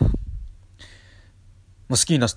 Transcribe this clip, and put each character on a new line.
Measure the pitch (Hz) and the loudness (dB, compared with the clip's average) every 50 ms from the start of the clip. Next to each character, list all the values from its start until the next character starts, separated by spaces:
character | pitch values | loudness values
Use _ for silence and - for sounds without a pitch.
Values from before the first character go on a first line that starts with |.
ま | - - - - - - - - - - - - - - - - - - - - - - - - - - - _ - - - - - - - - - - 131 | 2 2 2 0 -2 -6 -10 -10 -12 -14 -16 -20 -20 -20 -20 -20 -20 -20 -20 -20 -20 -20 -20 -20 -20 -20 -20 _ -20 -20 -20 -20 -20 -20 -20 -16 -8 -2 0
あ、 | |
好 | |
き | 123 - - 170 | 0 2 2 2
に | 143 | 2
な | 120 | 2
っ | 110 - | 0 -2